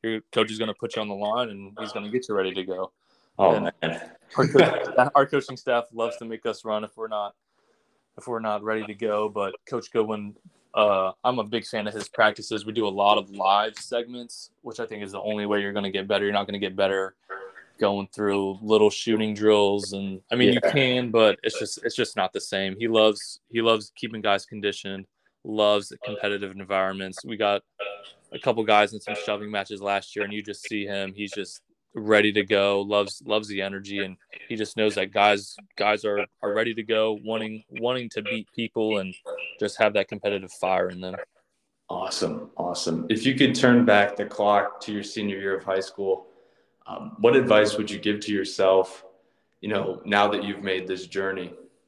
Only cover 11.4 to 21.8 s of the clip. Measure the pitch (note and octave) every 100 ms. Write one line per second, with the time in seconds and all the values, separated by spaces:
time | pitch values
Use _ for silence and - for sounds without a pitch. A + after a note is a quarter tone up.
11.4 | G#2 A2+ - A2+ G#2 G#2+ G2 - G#2+ G#2
12.4 | - G#2+ G#2 A2 G#2+ G2 G2+ G#2+ G2 G2
13.4 | F#2+ G2+ A2 - - A#2+ A#2+ B2 A#2+ -
14.4 | - _ B2+ A2+ A2+ G#2 G2+ G#2 G#2 G#2+
15.4 | G#2 G#2 G2+ G2+ G2 G2 G2 G2 G2+ G2+
16.4 | G2+ G2+ G2 F#2+ G2 G2 F#2+ _ _ -
17.4 | - - - _ G#2+ G2+ G2 - G#2 G2
18.4 | G2 G2 G#2+ G#2+ G#2 - - A2+ G#2+ G#2
19.4 | G#2+ G#2 G2+ G2+ F#2+ G2 G2 F#2+ _ B2
20.4 | B2 A#2+ - D3 C3 B2 B2 A2+ G#2+ F#2+
21.4 | A2+ - G#2+ -